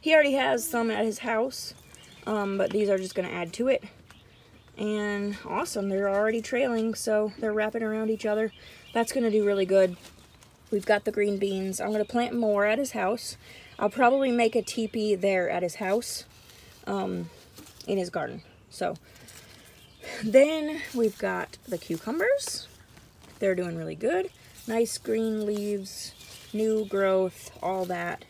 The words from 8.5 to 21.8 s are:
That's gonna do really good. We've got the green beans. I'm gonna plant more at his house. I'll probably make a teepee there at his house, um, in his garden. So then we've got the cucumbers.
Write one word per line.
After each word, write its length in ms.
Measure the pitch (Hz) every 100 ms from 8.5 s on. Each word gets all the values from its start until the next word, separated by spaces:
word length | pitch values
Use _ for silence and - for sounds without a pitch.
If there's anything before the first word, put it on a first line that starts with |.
| - - - -
That's 200 | 233 226
gonna 180 | 269 233
do 140 | 214 202
really 200 | 202 185
good. 300 | 190 185 180 - - - - - - -
We've 140 | 208 190
got 200 | 208 214
the 60 |
green 260 | 208 208 196
beans. 420 | 196 190 190 190
I'm 120 | 202
gonna 100 | 214
plant 320 | 208 240 240 240
more 300 | 220 208 208
at 140 | 220
his 120 | 269
house. 460 | 226 190 220 - - - - - -
I'll 100 | 208
probably 400 | 233 247 269 269
make 240 | 240 226 226
a 60 |
teepee 540 | - - 220 233 214 196
there 340 | 196 190 175
at 140 | 175
his 120 | 175 -
house, 500 | 185 208 240 - - - - - - - -
um, 420 | 202 190 180 170 - - - - - -
in 100 | 196
his 120 | 180
garden. 320 | 170 135 147 - - -
So 260 | - 180 - - - - - - - - - - - - -
then 580 | 220 226 285 320 302 311 -
we've 240 | 247 220 -
got 400 | 196 180 - - -
the 100 |
cucumbers. 880 | 180